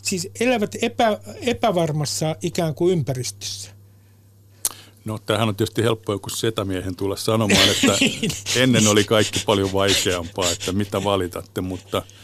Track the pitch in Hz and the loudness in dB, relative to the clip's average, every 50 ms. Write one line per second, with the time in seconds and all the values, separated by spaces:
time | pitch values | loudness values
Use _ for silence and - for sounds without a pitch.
0 | - - 190 175 175 - - - 226 254 247 214 208 202 - 202 233 233 - - | -6 -4 -4 -4 -6 -8 -4 0 2 2 2 2 0 -2 -2 -4 -4 -2 2 2
1 | 233 214 208 - - - 320 427 320 233 240 - 240 220 175 180 165 151 147 151 | 2 2 2 0 -6 -12 -12 -4 -2 -2 0 2 2 2 2 2 2 0 0 -2
2 | 143 - - - 160 156 156 - - 165 - 185 165 156 139 - 170 185 185 160 | -2 -2 -2 -2 -2 -2 -2 -4 -6 -4 -2 -2 -2 -2 0 0 2 2 2 2
3 | 123 - 120 127 117 - - - - - - - - - - - - - - - | 0 -2 -4 -6 -8 -10 -10 -10 -10 -10 -10 -10 -14 -16 -20 -20 -20 -20 -20 -20
4 | _ _ _ _ _ _ _ _ _ _ _ - - - - - - - - _ | _ _ _ _ _ _ _ _ _ _ _ -8 -8 -8 -8 -10 -18 -20 -20 _
5 | - 110 110 - - - 107 104 113 110 98 107 110 - - 117 110 117 113 110 | -10 -8 -8 -6 -2 0 2 2 2 0 0 0 -2 0 0 0 0 0 0 -2
6 | - 110 101 98 - - - - - 113 - 113 98 98 95 90 92 95 87 - | -4 -4 -6 -4 -6 -8 -6 -4 -2 -2 -2 -2 -4 -4 -4 -4 -4 -6 -6 -4
7 | 98 98 95 - - 113 110 113 110 101 101 95 98 101 - - 277 104 98 - | -4 -4 -4 -2 -2 0 2 2 2 4 4 4 4 2 2 2 2 2 4 2
8 | 277 - - - 226 - - - - - - 120 131 131 120 110 107 107 104 107 | 2 0 0 -2 -4 -4 -4 -6 -4 -2 2 4 4 6 6 6 6 6 6 4
9 | 101 - 113 107 107 - - - - 113 104 98 98 98 95 95 98 101 95 - | 4 6 4 4 4 2 0 -2 0 2 2 2 2 0 2 2 2 2 2 2
10 | - 98 90 87 82 - - 98 90 87 87 - - 95 92 104 104 - - 98 | 0 0 -2 -2 -4 -6 -4 -4 -2 -2 -2 -4 -4 -2 -2 -2 -2 -2 -2 -2
11 | 95 104 101 95 90 85 85 85 - - - 101 92 92 90 90 - - 104 92 | 0 0 0 0 -2 -4 -6 -10 -12 -8 -8 -6 -6 -6 -8 -10 -8 -6 -4 -4
12 | - - - - | -4 -6 -14 -20